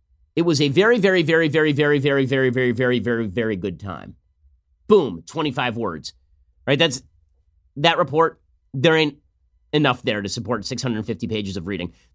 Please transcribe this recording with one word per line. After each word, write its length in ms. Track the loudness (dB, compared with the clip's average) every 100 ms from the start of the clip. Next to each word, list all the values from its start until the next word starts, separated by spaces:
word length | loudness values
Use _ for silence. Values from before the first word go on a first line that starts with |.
| _ _ _ -2
"It 60 |
was 180 | 2 2
a 80 | 2
very, 300 | 4 4 4
very, 240 | 4 2
very, 260 | 2 2 2
very, 240 | 2 2
very, 260 | 2 2 2
very, 280 | 2 0 2
very, 460 | 2 2 2 0
very, 260 | 0 0 0
very, 280 | -2 -2 -4
very 300 | -4 -4 -4
good 240 | -6 -8
time." 360 | -12 -12 -16 -20 _ _ _ _ _ _ 2
Boom, 340 | 4 4 -6 -10
twenty-five 500 | -4 -4 -2 -4 -4
words, 360 | -6 -6 -12 -20 _ _ _ _ -2
right? 120 | 0
That's, 240 | 0 -2 -12 _ _ _ _ _ _ -2
that 200 | 0 0
report, 460 | 0 2 0 -2 _ _ _
there 220 | 0 2 4
ain't 200 | 2 -4 _ _ _ _ -4
enough 300 | 0 0 0
there 180 | -2 -4
to 80 | -4
support 380 | -6 -6 -6 -6
six 160 | -6
hundred 240 | -6 -6 -6
fifty 200 | -6 -4
pages 300 | -6 -6 -8
of 100 | -6
reading. 280 | -6 -8 -12 _